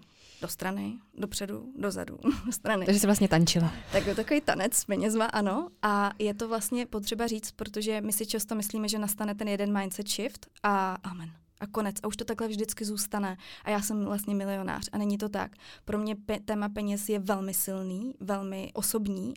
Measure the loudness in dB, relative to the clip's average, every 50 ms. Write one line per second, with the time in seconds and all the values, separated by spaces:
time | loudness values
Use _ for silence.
0 | -16 -18 _ -20 -20 -20 -14 -10 -8 -8 -6 -4 -4 -4 -2 -4 -4 -6 -6 -8
1 | -12 _ -8 -6 -6 -4 -4 -4 -6 -6 -6 -8 -10 -10 -6 -4 -2 -2 -2 -2
2 | -6 -6 -6 -2 0 0 0 0 0 -4 -4 -2 0 0 2 2 4 6 6 6
3 | 8 6 6 8 6 6 8 8 6 6 6 4 4 2 2 -2 -4 0 2 2
4 | 2 2 0 0 2 2 2 2 4 2 2 2 2 2 2 2 0 2 2 2
5 | 2 2 4 4 2 2 2 2 2 2 2 0 -2 -4 -4 0 2 4 4 4
6 | 4 2 2 0 0 0 0 0 -2 0 0 0 0 0 0 -2 -2 -2 -4 -4
7 | -2 -2 0 0 0 0 0 -2 -4 -6 -8 -8 -8 -6 -4 -2 0 0 0 0
8 | 0 0 0 0 0 0 -2 -2 -2 -2 -2 -2 -2 -2 -2 -2 -2 0 0 0
9 | 0 -2 -2 -2 -2 -2 -2 -2 -2 0 0 0 2 2 2 2 0 0 -4 -6
10 | -4 -4 -2 -2 -4 -4 -6 -10 -20 -20 _ 0 2 4 4 4 2 0 -2 -4
11 | -8 -8 -8 -8 -10 -12 -14 -16 _ _ _ -10 -8 -4 -2 0 0 0 -2 -2
12 | -4 -4 -4 -4 -4 -4 -2 -2 -2 -2 -2 -2 -2 -2 -4 -4 -4 -4 -2 -4
13 | -4 -2 -2 -2 0 -2 -4 -6 -10 -16 -16 -8 -4 -2 0 0 0 0 0 0
14 | 0 0 -2 -2 -2 0 0 0 0 0 -2 -2 -2 -2 -4 -4 -4 -4 -2 0
15 | 0 2 0 0 0 -2 -2 -2 -4 -4 -6 -14 -20 -20 -20 -14 -8 -4 -2 -2
16 | -2 -2 -4 -6 -4 -4 -4 -4 -2 -2 -2 -2 -2 -2 -2 -2 -2 -2 -2 -2
17 | 0 0 0 0 2 0 0 0 0 -2 -2 -2 -2 -2 -2 -4 -4 -4 -4 -4
18 | -6 -6 -8 -6 -4 -2 -2 -2 -2 -4 -6 -6 -8 -8 -4 -4 -2 0 0 0
19 | 0 0 -2 -2 -4 -6 -6